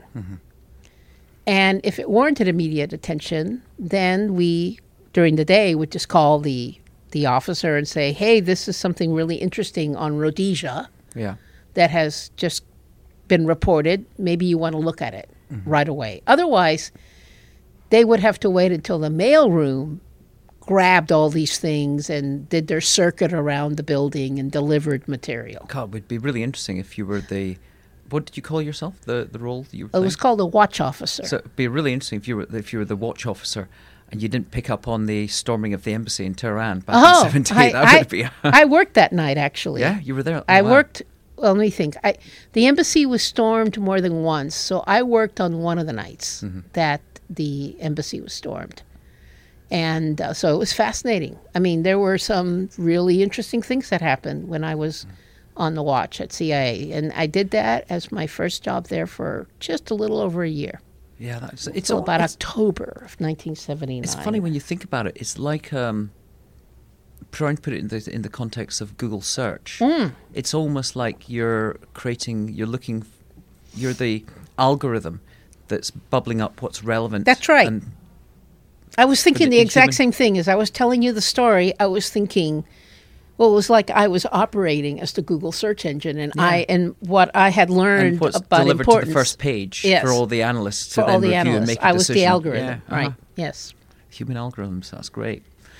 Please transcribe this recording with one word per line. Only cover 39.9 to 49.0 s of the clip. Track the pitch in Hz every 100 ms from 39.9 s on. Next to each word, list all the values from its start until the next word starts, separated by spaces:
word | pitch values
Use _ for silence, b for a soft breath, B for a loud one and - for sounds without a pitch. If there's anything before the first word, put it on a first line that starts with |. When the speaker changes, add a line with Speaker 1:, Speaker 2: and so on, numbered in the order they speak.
| 202
Speaker 1:
you | 135 135
were |
there. | 147 160 -
Speaker 2:
I | 190
Speaker 1:
Wow. | 208
Speaker 2:
worked, | 262 294 - - _ _ -
well, | 226
let | 196
me | 214
think. | - 151 -
I, | 208 196 B B B
the | 220 254
embassy | 285 302 320 277
was | 240
stormed | - - 220 226 220 214
more | 190 190
than | 180 165
once, | 160 156 143 -
so | - 185 -
I | 208
worked | 247 226 214 -
on | 180 165
one | 170 170
of | 156
the |
nights | 113 - - - -
Speaker 1:
Mm-hmm. | 101 92 87
Speaker 2:
that | - 156 147 - - -
the | 165 151 139 143 -
embassy | 156 151 147 -
was | -
stormed. | - - - - - - b